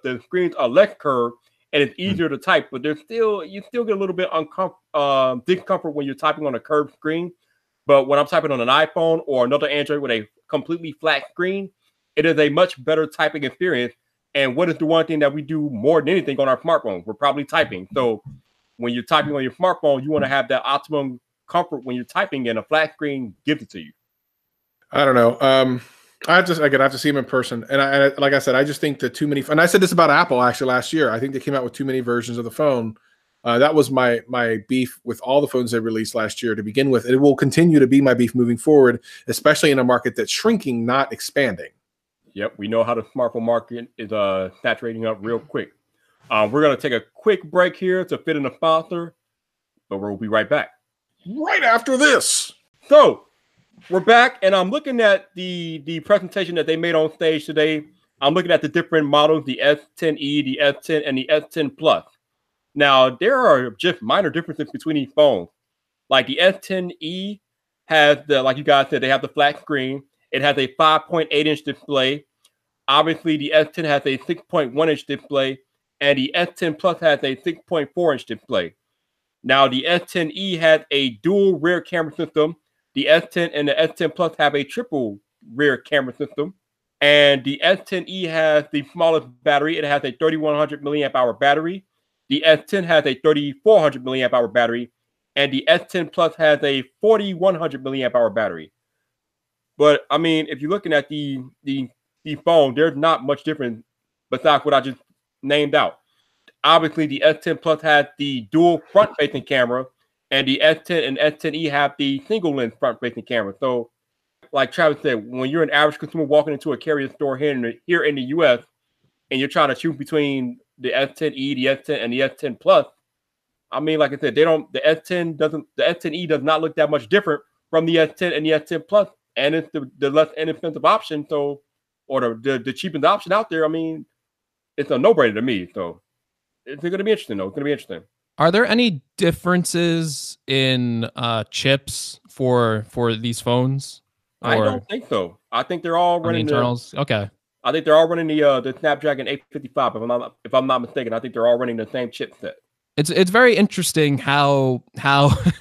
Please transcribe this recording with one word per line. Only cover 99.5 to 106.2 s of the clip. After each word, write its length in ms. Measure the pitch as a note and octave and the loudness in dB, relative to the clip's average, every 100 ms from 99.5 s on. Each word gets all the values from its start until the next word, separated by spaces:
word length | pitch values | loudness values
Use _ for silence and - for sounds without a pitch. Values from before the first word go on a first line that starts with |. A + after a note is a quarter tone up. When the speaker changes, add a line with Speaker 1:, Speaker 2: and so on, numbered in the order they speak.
| _ _ - | _ _ 2
Speaker 1:
But, 240 | D3 C#3+ - | 4 4 0
I 80 | D3 | -2
mean, 280 | E3 D#3+ D#3 | 0 0 -2
if 100 | C3+ | -8
you're 100 | D3 | -6
looking 220 | G3+ F3 | -6 -2
at 160 | D3+ C#3 | -2 -2
the, 340 | D3+ C#3+ C3+ C3 _ | -6 -8 -8 -12 _
the, 240 | C#3 C#3 B2 _ _ _ | -8 -6 -8 _ _ _
the 100 | D#3 D3 | -12 -6
phone, 380 | - E3 C#3 | 2 4 4
there's 200 | B2 D#3+ | 2 0
not 300 | C#3 D#3+ D3+ | 2 0 0
much 180 | B2+ C#3+ | -2 -4
difference 400 | - D3+ B2 A2+ - _ _ _ _ | -6 -6 -6 -8 -14 _ _ _ _
besides 340 | - D#3+ C#3+ D3 | -2 2 2 4
what 80 | |
I 60 | C#3 | 0
just 180 | C3 B2 _ _ _ _ | 0 -8 _ _ _ _
named 320 | C3+ D3 D3 | -2 0 2
out. 260 | D3 F#2+ - _ _ | 2 0 -4 _ _